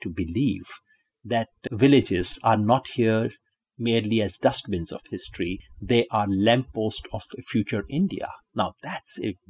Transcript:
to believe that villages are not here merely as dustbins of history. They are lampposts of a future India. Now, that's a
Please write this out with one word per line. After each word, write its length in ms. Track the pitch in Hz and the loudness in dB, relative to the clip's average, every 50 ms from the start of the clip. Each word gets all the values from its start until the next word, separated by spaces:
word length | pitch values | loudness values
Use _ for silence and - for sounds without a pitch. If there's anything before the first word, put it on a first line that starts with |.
| - | -10
to 60 | 98 | -10
believe 580 | 82 - 87 80 85 110 143 127 - 92 - - - - _ _ _ _ _ _ _ _ - | -6 -4 -4 -4 -2 -2 0 0 -2 -4 -8 -14 -20 -20 _ _ _ _ _ _ _ _ -8
that 240 | 104 120 117 110 _ _ _ - - | -4 -2 -2 -2 _ _ _ -10 -8
villages 680 | 123 104 127 139 143 131 - - 98 90 87 - - - - | 0 4 6 8 8 6 6 4 0 0 0 -2 -4 -2 2
are 140 | 113 113 | 2 4
not 320 | 107 104 107 123 131 - - - | 4 4 4 2 2 2 -4 -2
here 360 | - 117 110 110 110 117 117 - _ _ _ _ _ _ _ _ - | 0 2 2 2 2 0 -2 -6 _ _ _ _ _ _ _ _ -4
merely 440 | 117 117 117 117 107 104 113 110 104 | 0 2 2 2 2 2 0 0 0
as 160 | 92 - - | 0 -4 0
dustbins 520 | - 127 - - - 113 98 87 82 - | 0 0 0 0 -6 -4 -4 -4 -4 -6
of 120 | - - - - | -8 -12 -10 -10
history. 500 | - 90 - - - - 90 87 95 - - - - - | -10 -8 -8 -10 -6 -6 -4 -4 -4 -8 -10 -16 -18 -12
They 260 | 101 92 120 117 117 - | -2 2 4 4 4 4
are 160 | - 107 104 98 | 0 0 0 2
lampposts 800 | 95 95 101 113 117 127 127 - - 110 110 107 - - - - - | 2 2 4 4 4 4 2 -4 -4 -2 -2 -2 -2 -6 -12 -10 -10
of 120 | 104 - - - - | -10 -10 -10 -16 -16
a 40 | - | -12
future 420 | - - 113 104 - - 104 - - | -2 0 0 0 0 -2 -4 -4 -4
India. 380 | - 151 196 190 - - - - - - _ _ - | 0 0 0 0 -2 -6 -8 -10 -12 -14 _ _ -4
Now, 180 | 107 - - - _ - | -4 -4 -4 -4 _ -12
that's 380 | 160 185 - - - - - - | -10 -10 -10 -8 -8 -8 -6 -4
a 140 | 113 92 _ _ | -6 -6 _ _